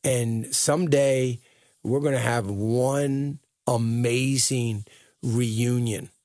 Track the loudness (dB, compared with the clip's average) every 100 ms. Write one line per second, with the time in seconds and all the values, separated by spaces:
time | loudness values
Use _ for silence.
0 | -2 -2 0 -4 -4 -4 0 0 2 2
1 | 4 2 0 -4 _ _ _ _ -2 0
2 | 0 0 0 0 -2 -2 0 2 2 0
3 | 0 0 -2 -6 _ _ -2 0 0 0
4 | 2 2 2 2 0 0 -2 -4 -8 -18
5 | _ _ -2 0 0 0 0 0 0 -4
6 | -8 _